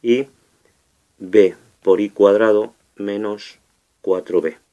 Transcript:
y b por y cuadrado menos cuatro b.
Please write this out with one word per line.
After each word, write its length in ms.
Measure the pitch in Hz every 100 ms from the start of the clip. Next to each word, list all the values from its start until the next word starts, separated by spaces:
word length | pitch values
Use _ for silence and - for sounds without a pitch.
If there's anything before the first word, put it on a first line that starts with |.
y 240 | 117 123 135 _ _ _ _ _ _ _ _ _
b 360 | 92 104 92 - _ _
por 180 | - 92
y 100 | 104
cuadrado 640 | - 101 104 113 104 113 _ _ _
menos 640 | 101 101 107 104 - _ _ _ _ _
cuatro 400 | - 92 - 87
b. 180 | 80 - _